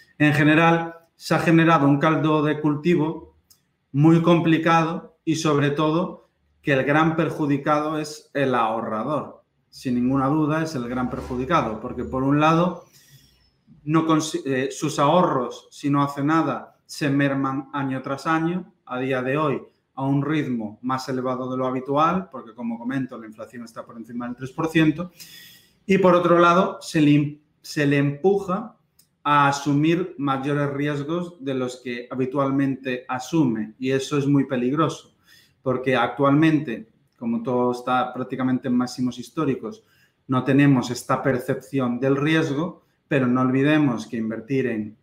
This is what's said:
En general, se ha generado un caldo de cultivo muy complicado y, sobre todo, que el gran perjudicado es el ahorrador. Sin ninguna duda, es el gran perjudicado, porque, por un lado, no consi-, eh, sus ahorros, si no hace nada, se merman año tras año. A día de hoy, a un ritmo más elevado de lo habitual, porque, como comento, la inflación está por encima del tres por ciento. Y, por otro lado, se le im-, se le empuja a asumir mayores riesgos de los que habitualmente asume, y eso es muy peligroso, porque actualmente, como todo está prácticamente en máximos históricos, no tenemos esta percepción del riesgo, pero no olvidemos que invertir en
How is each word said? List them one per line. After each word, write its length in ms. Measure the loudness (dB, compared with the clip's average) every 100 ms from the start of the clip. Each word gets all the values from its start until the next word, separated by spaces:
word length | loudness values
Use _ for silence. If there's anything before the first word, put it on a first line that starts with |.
| _ 0
En 160 | 2
general, 600 | 4 4 6 4 2 0 -12 _ _
se 200 | -2 0
ha 40 |
generado 480 | 4 6 6 6 4
un 120 | 4
caldo 440 | 2 2 2 2
de 160 | 2 0
cultivo 760 | -2 0 2 2 0 -4 -12 _ _ _ _ _ _
muy 280 | 4 6 6
complicado 960 | 6 4 4 2 4 2 2 -4 -12 _ -4
y, 120 | -2
sobre 340 | 0 2 2
todo, 580 | 0 0 0 -2 -8 _ _ _ _
que 120 | -2
el 100 | 0
gran 320 | 2 2 2 2
perjudicado 840 | -2 -2 -2 0 0 0 0 -4
es 320 | -6 -12 -8 -2
el 180 | 0
ahorrador. 920 | 2 0 -2 -4 -4 -4 -4 -6 -14 _ _ _
Sin 260 | -10 -4 -2
ninguna 320 | 0 2 2
duda, 340 | 2 0 0
es 140 | -2 -6
el 120 | -6
gran 220 | -4 -4
perjudicado, 720 | -6 -8 -6 0 0 0 -4
porque, 240 | -8 -10
por 180 | -6 -2
un 180 | 0 2
lado, 440 | 4 4 0 -2 -14 _ _ -20 _ _ _ _ _ -14 -2
no 200 | 0 2
consi-, 380 | 2 0 -4 -4
eh, 240 | -2 -2
sus 300 | -4 -4 0
ahorros, 680 | 4 4 4 0 -4 -10 -18
si 180 | -8 -2
no 140 | 0
hace 200 | 0 -2
nada, 540 | 0 0 0 -4 -10 _ -20
se 240 | -6 -2
merman 600 | 0 0 0 -4 -4 -8
año 300 | -6 -6 -6
tras 240 | -6 -6 -2
año. 440 | -2 0 -4 -8 _ -12
A 140 | -6
día 240 | -4 -2
de 140 | -2 -2
hoy, 260 | -2 -4 -8 _ _ -6
a 100 | -2
un 180 | 0
ritmo 540 | 0 -2 -2 -4 -6 -8
más 260 | -6 -6 -4
elevado 400 | -6 -4 -6 -6
de 80 | -4
lo 80 | -4
habitual, 640 | -4 -2 0 0 0 -6
porque, 240 | -14 -16
como 240 | -10 -8 -8
comento, 400 | -6 -6 -6 -10
la 80 | -16
inflación 380 | -16 -16 -16
está 200 | -18 -18
por 140 | -18 -18
encima 300 | -14 -10 -10
del 80 | -10
tres 160 | -12
por 160 | -6 -2
ciento. 440 | 2 2 0 -6 -14 -20 -20 -20 -20 _ _ 0
Y, 100 | 4
por 160 | 6
otro 240 | 6 4 6
lado, 400 | 6 4 2 -4
se 200 | -4 2
le 100 | 4
im-, 300 | 4 2 -4 _ _
se 260 | -8 -2 2
le 100 | 2
empuja 760 | 0 0 0 0 -2 -6 -8 -16 _ _ _ _ 0
a 200 | 4 4
asumir 640 | 2 0 2 2 0 -2 -4
mayores 540 | -4 -2 -2 -2 -2
riesgos 640 | -2 -4 -4 -4 -6 -6 -10
de 100 | -6
los 280 | -4 -4 -6
que 240 | -10 -10 -8
habitualmente 920 | -4 -2 0 0 0 0 -2 -6 -6 -6
asume, 640 | -8 -2 0 2 0 -6 -6
y 140 | -2
eso 260 | -2 -2 -2
es 80 | 2
muy 200 | 2 2
peligroso, 720 | -2 0 0 -2 -4 -14 _ _ _ _ _
porque 360 | -4 -2 0 0
actualmente, 920 | 0 0 2 4 4 2 0 -8 -12 _ _ _
como 240 | -6 -4
todo 300 | -2 0 0
está 400 | -2 -2 0 -2
prácticamente 560 | -6 -8 -4 -2 -2 0
en 80 | -2
máximos 420 | -2 -4 -6 -6
históricos, 640 | -10 -4 -2 -2 -6 -14 _ _ _ _ -4
no 180 | -2 2
tenemos 460 | 4 6 4 2
esta 300 | -4 -4 -2
percepción 800 | 0 -2 -2 -6 -4 -4 -2 0
del 160 | 0 0
riesgo, 680 | 2 2 0 -2 -4 -8 _ _ -4
pero 220 | 0 2
no 140 | 2
olvidemos 640 | 2 2 4 4 2 0 -6
que 80 | -6
invertir 520 | -6 -6 -4 -2 -2
en 300 | -4 -6 -12